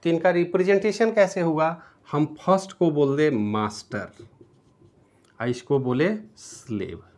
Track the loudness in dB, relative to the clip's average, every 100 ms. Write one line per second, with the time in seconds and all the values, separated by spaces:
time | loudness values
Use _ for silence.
0 | 0 2 2 2 0 0 2 2 2 0
1 | 0 4 2 2 -2 0 0 -2 -14 _
2 | -6 -2 -2 -2 0 0 0 -2 0 2
3 | 0 2 2 0 -2 -2 -4 -6 -12 -10
4 | -10 -16 -20 _ -20 _ _ _ -20 _
5 | _ _ _ _ -6 -6 0 0 0 0
6 | 0 -2 -10 _ -20 -20 -8 -6 -6 -12
7 | -18